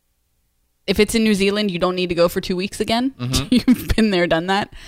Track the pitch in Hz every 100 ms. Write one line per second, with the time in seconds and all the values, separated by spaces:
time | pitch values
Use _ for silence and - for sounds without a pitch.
0 | _ _ _ _ _ _ _ _ - 196
1 | 208 226 220 196 196 202 208 170 180 180
2 | 180 170 170 190 - 180 196 - 214 226
3 | 262 - 123 - 139 247 - 247 156 -
4 | 220 185 175 165 175 196 - -